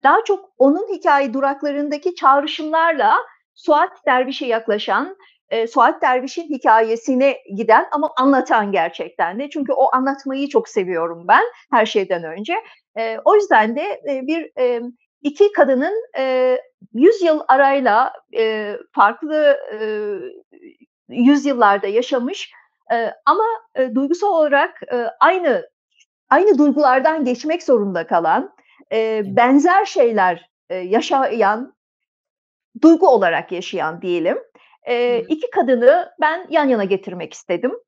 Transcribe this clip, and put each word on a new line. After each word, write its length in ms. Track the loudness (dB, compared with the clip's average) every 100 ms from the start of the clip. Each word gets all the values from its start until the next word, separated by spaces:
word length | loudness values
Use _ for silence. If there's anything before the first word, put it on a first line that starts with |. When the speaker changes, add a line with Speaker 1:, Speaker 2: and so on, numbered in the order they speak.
Speaker 1:
daha 200 | 4 2
çok 260 | 0 -6 -6 _
onun 360 | 2 2 -4 -4
hikaye 380 | 0 0 0
duraklarındaki 800 | -2 -4 -4 -6 -6 -6 -6 -6 0
çağrışımlarla 1000 | 2 2 0 -8 -4 -2 0 0 0 0 -4 _ _
Suat 520 | _ 0 2 0 -4 -2
Derviş'e 380 | 0 -2 -6 -4
yaklaşan, 720 | -4 -2 -4 -2 -4 -4 -12 _ _ _
e, 180 | -4 -2
Suat 340 | 2 2 2
Derviş'in 480 | 0 -2 -4 -12 -10
hikayesine 880 | -4 2 2 2 -2 -2 0 0 -2 -10 -6
giden 300 | 2 2 2
ama 200 | -4 -4 0
anlatan 540 | 2 2 2 -2 0
gerçekten 680 | -2 -2 -6 -12 -6 -6 -4
de. 100 | -10
Çünkü 220 | -8 -4
o 220 | 0 2 2
anlatmayı 540 | -2 -4 -8 -8 -2
çok 200 | -2 -2
seviyorum 560 | -6 -4 -4 -4 -8 2
ben 160 | 2 2 -6 _
her 140 | 0 2
şeyden 380 | -2 -2 -6
önce. 300 | -6 -12 -8 -8 -8 _ _ -8
E, 200 | -8 -2 2
o 100 | 2
yüzden 400 | 4 2 2 -2
de, 60 | -6 -8 -8
e, 180 | -6 -4
bir, 240 | -6 -6 -4
e, 220 | -2 -2 -8 -16 _ _
iki 300 | -8 2 2
kadının, 420 | 4 2 2 0 -4 -8 -6
e, 400 | -2 0 0 -2 -6 _ _
yüzyıl 460 | 2 4 4 0 0 2
arayla, 680 | 4 4 2 2 2 0 -6 _ -4
e, 380 | -2 -4 -8 -12 -10
farklı, 680 | 2 2 0 -6 0 2 0 -4
e, 40 | -8 -6 -6 -8 -8 -12 -18 _ _ -20 _ _ _ _
yüzyıllarda 760 | 0 2 2 0 2 2 2 0
yaşamış, 640 | -2 0 -4 -4 -8 -14 _ _ _ _
e, 180 | -4 -4 -2 0
ama, 180 | 0 0 -4 _ -4
e, 200 | -2 -2
duygusal 320 | -2 -2 0
olarak, 540 | 0 2 2 0 -6 -8
e, 20 | -6 -6 2
aynı, 500 | 2 2 0 -2 -4 _ _ _ _ _ _
aynı 280 | 4 4 4
duygulardan 680 | 4 4 2 4 2 0 -2
geçmek 380 | -4 -4 -6
zorunda 440 | 0 0 0 -6 -2
kalan, 460 | 0 2 0 -2 _ _ _ _
e, 60 | -4
Speaker 2:
Evet. 260 | -2 -4 -2 2
Speaker 1:
benzer 480 | 4 4 4 2 0
şeyler, 640 | 2 2 2 0 -2 _ _ _
e, 60 | -10
yaşayan, 1000 | -2 -2 0 0 0 0 0 0 -8 _ _ _ _ _ _ _ _ _ _ 4
duygu 260 | 4 6 4
olarak 440 | 4 2 -2 -6
yaşayan 500 | -10 -8 -6 -6 -6
diyelim, 360 | -6 -2 -2 -4 -10 _ _ _ -6
e, 260 | -2 -2
Speaker 2:
Hı 100 | -2
hı. 20 | -4
Speaker 1:
iki 200 | -6 -4
kadını 600 | -2 0 4 4 2 0 _
ben 240 | -2 -2 -2
yan 180 | 0 0
yana 140 | 0
getirmek 500 | 0 -4 -6 -12 -12
istedim. 380 | -16 _ -4 -4 -8